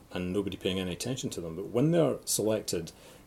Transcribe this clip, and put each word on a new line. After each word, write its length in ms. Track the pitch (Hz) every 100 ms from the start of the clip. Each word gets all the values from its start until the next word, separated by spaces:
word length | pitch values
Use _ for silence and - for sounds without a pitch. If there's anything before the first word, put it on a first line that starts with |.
| -
and 200 | 92 90
nobody 240 | 101 95 -
paying 220 | 98 92
any 140 | 92
attention 380 | 85 120 131 -
to 100 | -
them. 160 | 82 82
But 120 | 101
when 240 | 113 156
they're 240 | 170 139 107
selected, 680 | - - 107 107 - 90 82 - - -